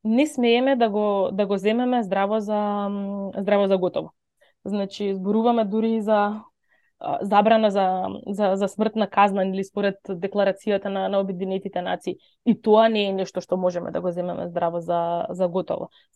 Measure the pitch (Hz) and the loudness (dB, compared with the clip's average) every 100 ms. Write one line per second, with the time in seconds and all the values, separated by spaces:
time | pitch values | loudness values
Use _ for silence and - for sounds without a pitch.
0 | 220 233 302 262 240 240 262 262 226 208 | 0 2 2 2 2 4 2 2 2 2
1 | 208 202 185 196 196 196 202 233 247 247 | 0 0 0 0 -2 0 0 0 2 0
2 | 196 196 196 220 208 208 208 208 202 202 | 0 0 0 -2 -2 -2 -2 -2 -4 -4
3 | 196 202 196 - 190 202 196 190 175 170 | -6 -6 -8 -4 2 2 4 2 0 -4
4 | - _ _ _ _ _ 190 202 196 - | -8 _ _ _ _ _ -6 -4 -4 -4
5 | 202 196 190 220 233 233 208 220 226 226 | -4 -2 0 2 2 2 0 0 0 0
6 | 208 214 208 214 - _ _ _ _ - | 2 2 2 -4 -12 _ _ _ _ -12
7 | - - 202 202 220 226 214 196 185 185 | -6 -4 2 4 6 6 4 2 0 0
8 | 190 196 - 202 202 196 196 - 220 220 | -4 -6 -8 -2 0 2 -2 0 -2 0
9 | 202 - 202 196 190 190 190 202 202 196 | 0 4 4 4 0 -2 -4 -2 -2 -2
10 | - 180 190 202 196 190 214 196 196 196 | -8 -8 -4 0 0 0 -2 -2 -2 -4
11 | 190 196 196 180 190 190 196 185 180 180 | -2 -2 -2 -4 -4 -4 -4 -6 -4 -6
12 | 190 - _ _ 240 - 220 214 226 220 | -6 -10 _ _ 0 2 6 6 6 4
13 | 202 190 175 185 - 185 180 175 170 165 | 0 -2 -4 -6 -4 -2 0 -2 -4 -4
14 | 180 175 180 175 175 175 170 170 170 170 | -4 -4 -6 -6 -6 -4 -2 -4 -2 -2
15 | 170 170 - 180 180 185 - 170 - _ | -2 -4 -4 -2 -2 -2 -4 -6 -8 _
16 | _ | _